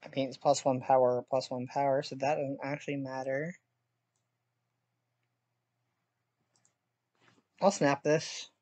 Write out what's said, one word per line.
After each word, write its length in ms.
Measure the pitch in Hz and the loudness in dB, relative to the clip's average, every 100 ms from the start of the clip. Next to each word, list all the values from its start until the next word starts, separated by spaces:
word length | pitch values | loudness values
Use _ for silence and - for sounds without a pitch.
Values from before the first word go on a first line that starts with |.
| - | -10
Paint's 240 | - 135 120 | -6 -6 -2
plus 260 | 147 139 | 2 2
one 160 | 143 127 | 2 0
power, 460 | 120 135 127 123 - | 4 6 6 2 0
plus 200 | 135 - | -2 -2
one 180 | 127 123 | -8 -6
power, 360 | - 139 135 | -2 2 0
so 120 | 151 135 | -2 -4
that 200 | 135 156 | -2 -2
doesn't 240 | 139 135 | -2 -6
actually 340 | 135 143 - 143 | -6 -6 -6 -8
matter. 580 | 135 131 131 135 156 180 _ _ _ _ _ _ _ _ _ _ _ _ _ _ _ _ _ _ _ _ _ _ _ _ _ _ _ _ _ _ _ _ _ _ _ _ _ _ _ _ | -6 -6 -4 -4 -6 -10 _ _ _ _ _ _ _ _ _ _ _ _ _ _ _ _ _ _ _ _ _ _ _ _ _ _ _ _ _ _ _ _ _ _ _ _ _ _ _ _
I'll 100 | 185 | 2
snap 320 | 190 147 139 | 4 2 2
this. 460 | 147 151 - - - _ | 2 0 0 -12 -14 _